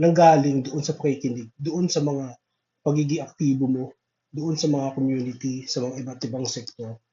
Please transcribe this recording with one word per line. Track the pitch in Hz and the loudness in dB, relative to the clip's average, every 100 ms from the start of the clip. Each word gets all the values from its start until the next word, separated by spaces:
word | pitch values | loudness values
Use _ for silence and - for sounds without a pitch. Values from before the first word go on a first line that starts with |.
nanggaling | 165 165 165 151 143 139 127 | 4 8 8 8 4 0 -2
doon | 147 | -4
sa | 147 151 | -4 -2
pakikinig, | 151 131 135 120 113 | -2 -2 -4 -6 -10
doon | - 147 165 180 | -10 -6 -2 0
sa | 160 | 0
mga | 143 139 131 120 _ _ _ _ | 0 -2 -6 -12 _ _ _ _
pagiging | 147 151 143 165 | -2 0 0 -2
aktibo | - - 147 131 131 | -6 -2 0 2 0
mo, | 127 131 - _ _ _ | -2 -4 -12 _ _ _
doon | 147 160 156 | -8 -4 -2
sa | 160 | 0
mga | 139 135 135 | 0 -2 -2
community, | 135 131 123 120 135 127 131 | -2 -2 -4 -6 -6 -6 -8
sa | 131 123 | -6 -6
mga | 131 | -8
iba't | 127 123 123 | -12 -10 -8
ibang | 127 123 | -6 -6
sektor. | 123 113 - 113 113 _ | -8 -12 -14 -14 -14 _